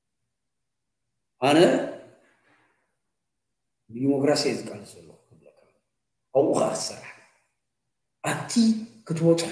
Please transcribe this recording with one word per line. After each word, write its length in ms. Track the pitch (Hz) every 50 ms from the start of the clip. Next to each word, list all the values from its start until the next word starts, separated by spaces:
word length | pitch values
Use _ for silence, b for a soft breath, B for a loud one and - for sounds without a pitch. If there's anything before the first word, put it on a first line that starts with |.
| _ _ _ _ _ _ _ _ _ _ _ _ _ _ _ _ _ _ _ _ _ _ _ _ _ _ _ -
ኣነ 160 | 127 135 147 160 180 - - - - - - - - - - _ _ _ _ _ _ _ _ _ _ _ _ _ _ _ _ _ _ _ _ _ _ _ _ _ _ _ _ _ _ _ _ _ _ -
ንዲሞክራሲ 520 | 113 120 131 139 139 135 139 147 - - -
እየ 120 | 139 113
ዝቃለስ 340 | - - - - - - -
ዘለኹ 260 | - - - - - _
ክብለካ፣ 360 | _ _ _ 80 76 73 _ _ _ _ _ _ _ _ _ _ _ _ _ _ _ _ -
ኣብኡ 140 | 131 147 160
ከዓ 180 | 156 - - -
ክትሰርሕ፣ 460 | 160 - - - - - - - - - _ _ _ _ _ _ _ _ _ _ _ _ _ _ _ _ _ _ _ _ -
ኣብቲ 300 | - - - - - - 240 226 220 220 220 - - - -
ክትበፅሖ 500 | - - 160 156 165 165 165 165 165 -